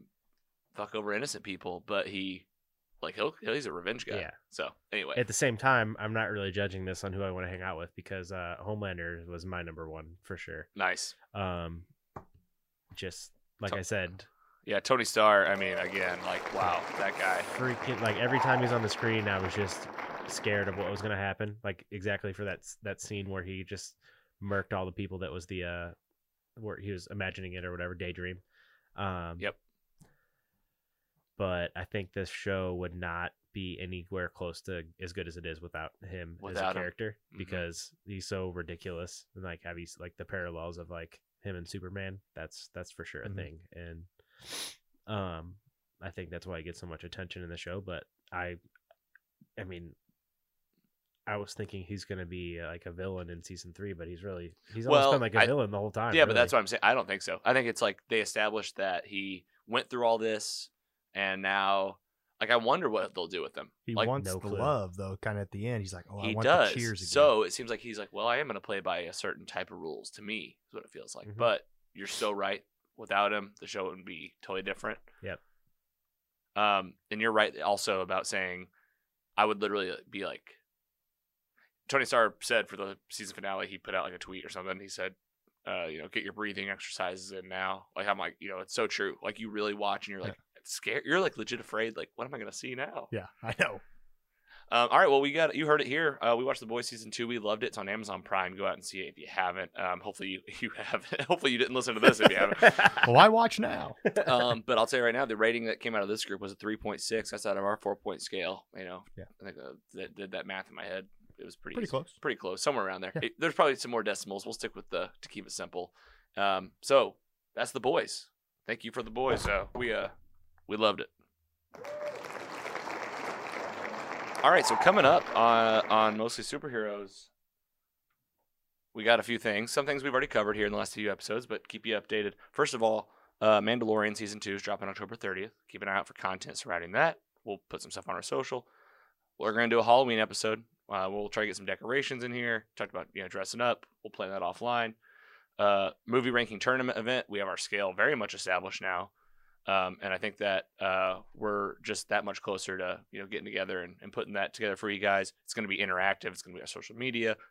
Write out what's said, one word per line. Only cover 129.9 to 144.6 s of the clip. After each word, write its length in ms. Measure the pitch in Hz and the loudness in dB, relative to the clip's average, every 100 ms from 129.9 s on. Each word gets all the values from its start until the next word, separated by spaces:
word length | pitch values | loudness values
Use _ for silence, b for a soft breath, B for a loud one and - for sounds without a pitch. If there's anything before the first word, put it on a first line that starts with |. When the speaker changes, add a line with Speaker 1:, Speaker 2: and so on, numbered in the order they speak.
| 143 | 0
Speaker 1:
we've 100 | 135 | 0
already 140 | 127 143 | 0 2
covered 300 | 113 104 107 | 2 2 2
here 100 | 104 | 0
in 60 | |
the 60 | 104 | 0
last 160 | 101 | -4
few 180 | - 104 | -4 -4
episodes, 340 | 98 - 110 123 | -4 -4 -6 -4
but 220 | 107 - | -10 -10
keep 180 | 110 117 | -10 -2
you 80 | |
updated. 380 | 107 - 107 104 - B | -2 0 -2 -2 -6 B
First 240 | - 147 | 0 0
of 80 | 123 | 4
all, 260 | 113 110 - b b - | 2 2 -2 b b 2
uh, 200 | 107 107 | 6 8
Mandalorian 560 | 104 120 113 110 107 104 | 6 2 4 4 2 0
season 240 | 107 104 | -6 -6
two 160 | 104 98 | -6 -4
is 60 | |
dropping 260 | 104 101 98 | -4 -4 -6
October 260 | 95 101 | -8 -10
thirtieth. 380 | 117 104 92 107 _ _ | -8 -6 -4 -6 _ _
Keep 140 | 101 | -8
an 60 | 98 | 0
eye 80 | 98 | 0
out 120 | - | -2
for 60 | |
content 440 | - 95 92 - 80 | -4 -4 -4 -8 -10
surrounding 340 | - 87 85 | -4 -4 -2
that. 280 | 104 160 - _ _ | 2 2 0 _ _
We'll 160 | 113 98 - | -10 -10 -8
put 140 | - | -12
some 80 | - | -10
stuff 160 | - 98 | -12 -6
on 80 | 90 | -6
our 60 | |
social. 440 | - 139 131 127 - b b b b b _ - | -2 -2 -2 -4 -8 b b b b b _ -4
We're 140 | 107 | 0
gonna 160 | 110 117 | 4 6
do 100 | 117 | 6
a 60 | |
Halloween 340 | 110 120 131 113 | 8 8 8 4
episode. 460 | 110 - 110 113 117 _ - | 2 0 0 -2 -6 _ -6
Uh, 200 | 101 95 | -2 -2
we'll 180 | 101 104 | -2 -4
try 160 | 110 | -2
to 20 | 107 | -2
get 100 | 107 | -2
some 100 | 98 | -6
decorations 580 | 95 107 135 135 127 | -6 -2 -2 -2 -4
in 80 | 123 | -6
here. 340 | 120 120 113 - - | -4 -2 -2 -4 -8
Talked 140 | 104 | -8
about, 160 | 90 85 | -6 -8
you 80 | - | -8
know, 60 | 92 | -8
dressing 320 | 101 95 113 | -6 -6 0
up. 260 | 120 113 - _ | 2 0 -4 _
We'll 80 | 110 | -14
plan 200 | - 95 | -6 -4
that 120 | 98 | -2
offline. 520 | 90 92 | -2 -2